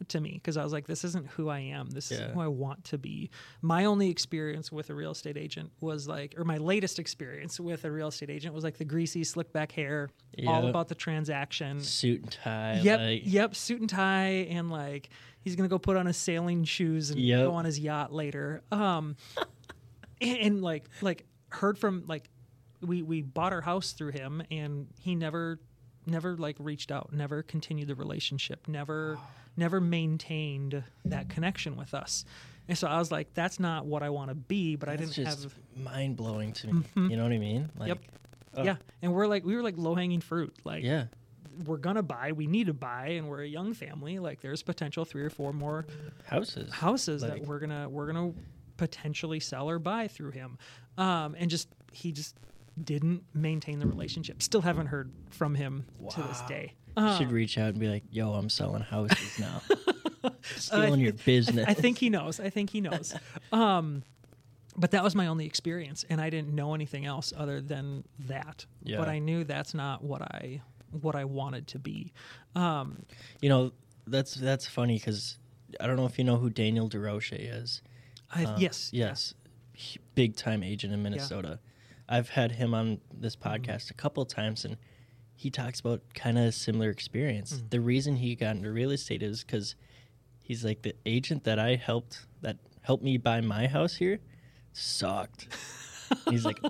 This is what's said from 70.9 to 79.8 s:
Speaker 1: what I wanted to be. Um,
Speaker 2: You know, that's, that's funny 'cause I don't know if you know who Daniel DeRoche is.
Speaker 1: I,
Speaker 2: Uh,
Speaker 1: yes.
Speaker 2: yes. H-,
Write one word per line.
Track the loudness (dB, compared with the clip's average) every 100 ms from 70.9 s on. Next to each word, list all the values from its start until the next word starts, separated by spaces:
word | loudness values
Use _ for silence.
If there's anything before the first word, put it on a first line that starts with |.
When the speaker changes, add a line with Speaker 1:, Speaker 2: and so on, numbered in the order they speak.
Speaker 1:
what | -4 -2 0
I | -2
wanted | -4 -4 -6 -8
to | -8
be. | -8 -8 -10 -14 -20 -20 -6
Um, | 0 2 2 -2 -10 -16 -20 -18 2
Speaker 2:
You | 8
know, | 8 6 0 -20 -18 -2
that's, | 0 0
that's | 0 2 2 0
funny | 0 4 4
'cause | 2 -2 -4 -10 -18 -20 -16 -6
I | 0
don't | 2
know | 2
if | 4
you |
know | 4 6
who | 4
Daniel | 4 4 4 2
DeRoche | 0 0 -2 -4 -6
is. | -6 -8 -6 -8 -10 -20 -20 -20 -6
Speaker 1:
I, | 0
Speaker 2:
Uh, | 0 2
Speaker 1:
yes. | 2 0 -4
Speaker 2:
yes. | 0 0 0 -6 -6 -20 -20 -20
H-, | -16